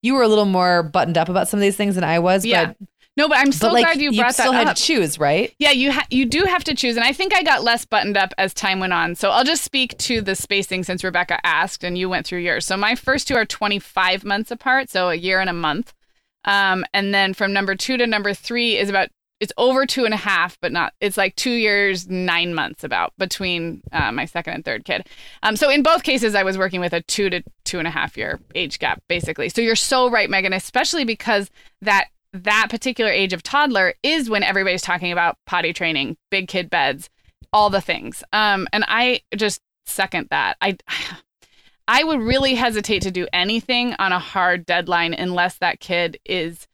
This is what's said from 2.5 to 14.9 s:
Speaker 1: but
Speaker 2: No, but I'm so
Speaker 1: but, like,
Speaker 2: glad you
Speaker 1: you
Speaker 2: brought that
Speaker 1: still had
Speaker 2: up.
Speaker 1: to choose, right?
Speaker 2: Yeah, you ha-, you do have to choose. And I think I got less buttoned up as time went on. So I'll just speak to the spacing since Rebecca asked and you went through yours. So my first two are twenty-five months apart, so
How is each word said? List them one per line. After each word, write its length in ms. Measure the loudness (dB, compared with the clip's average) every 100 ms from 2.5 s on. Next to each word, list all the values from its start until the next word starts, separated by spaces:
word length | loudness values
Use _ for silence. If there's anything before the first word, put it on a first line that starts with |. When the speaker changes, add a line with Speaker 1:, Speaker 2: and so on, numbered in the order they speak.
| 2 0
Speaker 1:
but 80 | -4 -20 _ _ -2
Speaker 2:
No, 80 | 2
but 100 | 4
I'm 120 | 4
so 160 | 4 4
Speaker 1:
but, 60 |
like, 100 | 4
Speaker 2:
glad 160 | 4 2
you 120 | 2
Speaker 1:
you 80 | 2
Speaker 2:
brought 80 | 2 2
that 60 |
Speaker 1:
still 80 | 2
had 160 | 4 2
Speaker 2:
up. 80 | 2
Speaker 1:
to 60 |
choose, 360 | 2 2 2 0
right? 340 | 2 2 0 _
Speaker 2:
Yeah, 140 | 2
you 180 | 4 2
ha-, 160 | 0 0
you 160 | 0
do 200 | 2 2
have 180 | 2 2
to 100 | 0
choose. 200 | -2 -2 2
And 80 |
I 80 | 0
think 220 | 0 0
I 80 | 2
got 220 | 2 2
less 200 | 2 0
buttoned 320 | 0 0 2 0
up 160 | 0 0
as 160 | -2
time 240 | -2 -2 -2
went 140 | 0
on. 240 | 0 0 0
So 140 | 2
I'll 100 | 2
just 200 | 2 0
speak 340 | -2 -2 -2 -4
to 220 | -2 -2
the 140 | -2 -4
spacing 480 | -2 -2 -2 -4
since 180 | -4 -4
Rebecca 420 | -2 -2 0 -2
asked 380 | 0 0 -2 -4
and 160 | -6 -4
you 100 | -2
went 180 | -4 -4
through 100 | -6
yours. 260 | -2 -2
So 120 | -2 -2
my 180 | 0
first 320 | -2 -2 -2 0
two 80 |
are 100 | -2
twenty-five 800 | -2 -2 -2 -2 -4 0 0 0
months 280 | -2 -4 -4
apart, 360 | -6 0 0
so 220 | 0